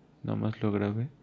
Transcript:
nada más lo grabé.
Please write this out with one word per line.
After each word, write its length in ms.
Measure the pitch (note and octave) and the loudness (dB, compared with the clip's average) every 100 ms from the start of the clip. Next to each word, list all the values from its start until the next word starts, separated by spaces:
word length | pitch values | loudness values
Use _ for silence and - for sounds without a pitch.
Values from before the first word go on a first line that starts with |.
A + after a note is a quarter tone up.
| - - | -20 -10
nada 140 | - G#2+ | -4 0
más 240 | G#2+ G#2+ | -2 0
lo 120 | A2 | 0
grabé. 340 | G2+ G2+ G#2+ C3 - | 2 2 0 -4 -8